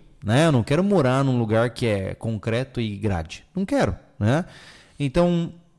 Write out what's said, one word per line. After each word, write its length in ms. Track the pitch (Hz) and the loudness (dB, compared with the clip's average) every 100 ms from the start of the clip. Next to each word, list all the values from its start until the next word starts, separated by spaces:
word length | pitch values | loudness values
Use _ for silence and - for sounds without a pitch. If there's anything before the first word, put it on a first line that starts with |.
| - _ | -18 _
né? 240 | 104 123 165 | 0 2 4
Eu 60 | |
não 100 | 131 | 4
quero 200 | 104 147 | 2 0
morar 420 | 202 190 127 131 | 2 2 2 2
num 140 | 139 123 | 2 0
lugar 320 | 110 110 120 | 2 2 0
que 160 | - 117 | -2 -2
é 280 | 98 95 | -2 -4
concreto 680 | 92 113 107 117 113 135 - | -6 -6 -6 -4 -4 -4 -6
e 160 | 113 98 | -6 -4
grade. 480 | 104 90 80 - - | -2 -2 -6 -12 -12
Não 100 | 180 | -8
quero, 320 | 196 277 190 85 - - | -2 0 0 -2 -10 -2
né? 260 | 104 147 180 - - - - - | 0 0 -2 -12 -20 -20 -18 -6
Então, 540 | 143 175 175 170 170 - _ | -2 2 2 2 -2 -8 _